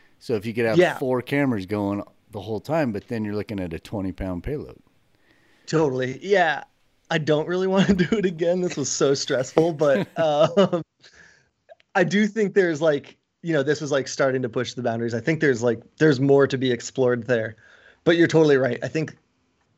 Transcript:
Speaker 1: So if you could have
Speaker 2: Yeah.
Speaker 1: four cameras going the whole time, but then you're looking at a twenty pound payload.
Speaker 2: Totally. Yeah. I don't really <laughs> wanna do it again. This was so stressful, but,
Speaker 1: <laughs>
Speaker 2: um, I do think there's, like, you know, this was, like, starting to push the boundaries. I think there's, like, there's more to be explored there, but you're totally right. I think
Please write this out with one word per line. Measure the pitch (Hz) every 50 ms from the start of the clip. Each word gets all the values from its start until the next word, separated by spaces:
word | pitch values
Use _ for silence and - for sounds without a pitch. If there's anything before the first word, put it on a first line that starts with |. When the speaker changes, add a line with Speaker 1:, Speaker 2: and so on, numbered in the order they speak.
| _ _ _ _
Speaker 1:
So | - - 117
if | 104 95
you | 117 104
could | 120 117
have | 113 110
Speaker 2:
Yeah. | 170 180 160 135 -
Speaker 1:
four | 143 127 127 123 -
cameras | - 143 143 143 131 120 101 92
going | 90 104 104 101 101 101 101 - - _ _ _ _
the | - 104
whole | 92 110 110 101
time, | - - 151 165 151 120
but | 101 98 -
then | - 120 113 107
you're | 104 104
looking | 104 95 - 107 98
at | 92 87 82
a | 80
twenty | - - - 101 95 95
pound | 90 - 101 92 90 87 -
payload. | 120 147 139 85 - - - _ _ _ _ _ _ _ _ _ _ _ _ _ _ _ _ _
Speaker 2:
Totally. | - 165 156 160 139 127 127 127 123 143 135
Yeah. | - 190 202 185 170 156 147 139 - - _ _ _ _ _ _ _ _
I | 165 165
don't | 147 156 151 147 156
really | 165 175 185 190
<laughs> | 190 190
wanna | 196 185 - 202
do | 180 175 - 226
it | 214 190
again. | 196 170 156 170 170 180 185
This | 180 170 -
was | 151 135 -
so | - - 160 139 139
stressful, | 135 - - 143 123 123 - - 160 160 175 165
but, | 139 156 143 135 196 180 - _
Speaker 1:
<laughs> | 170
Speaker 2:
um, | 165 151 147 147 160 156 160 202 190 185 180 170 156 - _ _ _ - _ - - - _ _ _ _ _ _ _ _ - _ _ _ _
I | 196 180
do | 151 156 208 214
think | 196 202 220 208 190 202
there's, | 202 185 170 160 139
like, | 160 160 147 135 - - - _ _ _ _ _ -
you | 165 160
know, | 143
this | 131 147 147 147
was, | 156 135
like, | 147 135 127
starting | - - - 147 135 127 131
to | 123 113
push | 113 131 120 - -
the | 131
boundaries. | 120 120 113 113 117 117 117
I | 117
think | - 165 160 156
there's, | 160 143 127 107
like, | 120 123 113 113 - _ _
there's | - 151 156 139 120
more | 139 139 139 139 139
to | 131 143
be | 123 131 127
explored | 120 120 - - - 135 127 123 123 120 110
there, | 131 123 113 110 113 110 - _ _ - _ _ - _ _ _
but | 170 175
you're | 170 165
totally | - 156 160 160 147 143
right. | 131 135 123 120 -
I | -
think | 131 - 160 156 120 - _ _ _ _ _ _ _ _ _ _ _ _